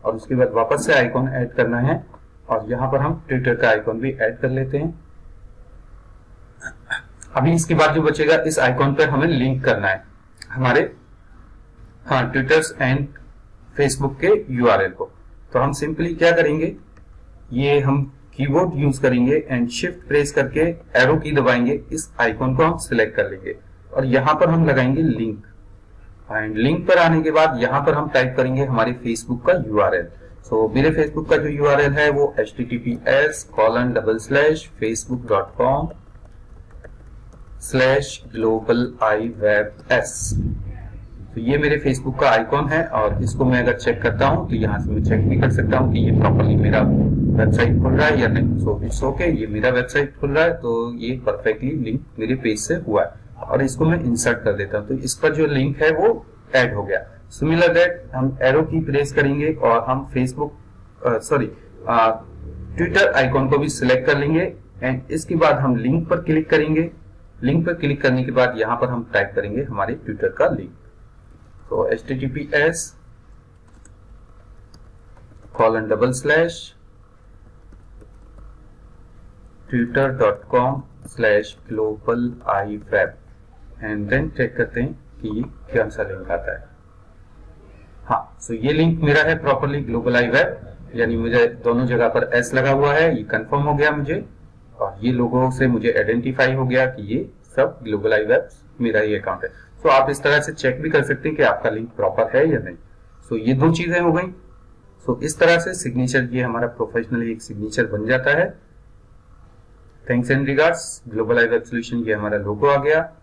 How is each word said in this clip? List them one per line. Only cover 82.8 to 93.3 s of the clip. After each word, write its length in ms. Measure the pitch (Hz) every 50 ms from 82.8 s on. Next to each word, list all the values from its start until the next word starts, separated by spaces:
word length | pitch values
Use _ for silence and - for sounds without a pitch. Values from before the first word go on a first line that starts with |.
| - - 110 101 92 - - - - - - - - - - - - - - - -
and 280 | 107 107 104 104 104
then 100 | 107 -
check 340 | - 160 - - 123 117 -
करते 240 | - 113 - - 117
हैं 140 | 123 151 -
कि 340 | - - - - - - 110
ये 140 | 107 113
कौन 480 | 127 - - - - - - 117 110 104
सा 120 | - -
link 280 | 101 98 95 95 95 -
आता 220 | 87 85 - -
है। 120 | - - - - - - - - - - - - - - - - - - - - - - - - - - - - - - -
हाँ, 340 | - 120 - - - - -
so 100 | - -
ये 220 | 120 110 120 139
link 280 | 151 156 165 165 165 160
मेरा 200 | 156 143 143 151
है 160 | 151 160 165 165
properly 420 | - 139 131 131 143 139 143 143
ग्लोबल 360 | 127 117 113 117 113 123 120
आई 120 | 120 120 113
वेब, 480 | 120 143 180 - - - - - - - - - -
यानी 220 | 117 117 113 117
मुझे 300 | 113 113 117 117 120 120
दोनों 400 | 117 - - - 120 117 120 131
जगह 220 | 123 123 117 117 110
पर 220 | - 120 - - -
एस 200 | 120 117 - 123
लगा 160 | 131 131 139
हुआ 240 | 135 139 143 143 147
है, 220 | 156 156 - 127
ये 60 | 110
confirm 400 | 104 -